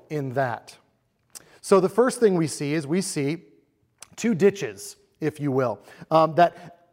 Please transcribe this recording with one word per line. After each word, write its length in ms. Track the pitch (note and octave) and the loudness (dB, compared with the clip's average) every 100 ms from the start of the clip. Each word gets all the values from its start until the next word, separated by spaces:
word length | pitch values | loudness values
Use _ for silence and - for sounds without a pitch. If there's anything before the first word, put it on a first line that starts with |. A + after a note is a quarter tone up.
| - | -10
in 240 | D3+ C3+ | -8 -6
that." 440 | B2 C3 A2 - - _ _ _ _ _ - _ _ | -4 -4 -4 -12 -20 _ _ _ _ _ -20 _ _
So 180 | - F#3+ | 2 4
the 100 | F3+ | 4
first 300 | - B3 - | 2 0 2
thing 160 | A3 F3+ | 2 2
we 120 | D#3 | -2
see 260 | - C#3+ | -4 -4
is 120 | D#3 C3+ | -4 -2
we 160 | F3 | -4
see 440 | F#3+ - C#3 E3 - _ _ _ _ _ - - | -4 -4 -4 -6 -10 _ _ _ _ _ -20 -6
two 180 | A3+ F#3+ | -2 2
ditches, 640 | - G3+ B2+ G2+ - - _ - | 2 2 -6 -10 -18 -20 _ -8
if 180 | D#3 C#3+ | -6 -4
you 120 | C#3+ | -4
will, 280 | C3 B2+ G2+ - - - | 0 -2 -4 -12 -18 0
um, 240 | D#3+ D#3+ D#3 | 2 2 4
that 380 | E3+ - - - _ | 2 2 -20 -20 _